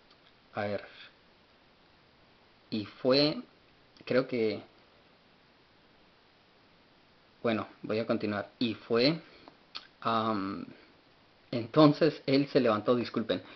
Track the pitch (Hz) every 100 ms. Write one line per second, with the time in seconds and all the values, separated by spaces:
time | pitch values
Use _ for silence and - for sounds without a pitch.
0 | _ _ _ _ _ - 104 101 - -
1 | - - _ _ _ _ _ _ _ _
2 | _ _ _ _ _ _ _ 110 101 -
3 | 131 139 147 247 - _ _ _ _ -
4 | - 123 131 123 110 104 - _ _ _
5 | _ _ _ _ _ _ _ _ _ _
6 | _ _ _ _ _ _ _ _ _ _
7 | _ _ _ _ 117 110 95 - - 110
8 | 113 113 107 101 - - 120 104 - 117
9 | 131 170 - - - - _ - - _
10 | 120 113 113 104 95 87 - - - _
11 | _ _ _ _ _ 123 113 151 151 147
12 | 160 - - 135 143 147 120 104 117 123
13 | 110 117 104 92 -